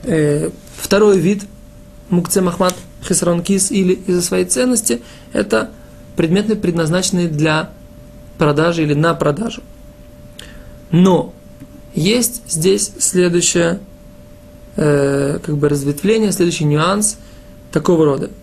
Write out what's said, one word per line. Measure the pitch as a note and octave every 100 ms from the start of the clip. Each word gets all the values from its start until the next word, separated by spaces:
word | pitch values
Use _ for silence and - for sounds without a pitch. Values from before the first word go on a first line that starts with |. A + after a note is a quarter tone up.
Э, | - E3 D3+ D3 D#3+ - - -
второй | - G3 G#3+ F#3+
вид | E3 G3+ - - - - - - -
мукце | F3 E3+ G3+
махмат | F3+ F3 F#3 F3+ - -
хисарон | - F3 E3+ E3+
кис | E3+ G3 -
или | G#3 F#3 F3+ -
из-за | F3+
своей | F3 F#3
ценности — | F3+ B3 B3+ A#3+ - A#3 - - -
это | - G3+ A3 - - - - - -
предметы, | E3 F#3 G#3+ G#3
предназначенные | F3+ E3+ D#3+ F3 F#3 F3+ F3
для | D3 D#3 D#3 F3 - - - - - - -
продажи | D3+ D3 E3 E3+
или | D3+
на | C#3+ E3
продажу. | D#3+ D3+ D3 A#3 - - - - - - - - - - - - - -
Но | E3 F#3 E3+ - - - - - - -
есть | - D#3 A#3+ A#3 - -
здесь | D#3+ F3 G3+ - -
следующее, | - F3+ F3+ E3+ E3+ F3 E3+ F3+ - - - - - - - - - -
э, | D3+ C#3+ C#3 C#3 C#3 E3
как | - D3
бы | D3
разветвление, | C#3+ C#3 C#3+ F#3+ A3+ G#3+
следующий | F3 F3 D#3
нюанс | D3+ D3 E3 G3+ G#3+ - - - - - -
такого | - D3 E3+
рода. | D#3 C3+ - -